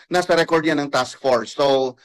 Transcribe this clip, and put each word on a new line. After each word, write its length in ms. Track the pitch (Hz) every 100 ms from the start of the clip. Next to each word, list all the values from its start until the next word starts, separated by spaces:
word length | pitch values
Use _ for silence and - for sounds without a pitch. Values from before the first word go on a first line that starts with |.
| -
Nasa 260 | 175 175 165
record 300 | 160 165 160
yan 100 | 147
ng 100 | 143
task 240 | 131 127 -
force. 400 | 135 120 110 -
So 400 | 139 135 131 127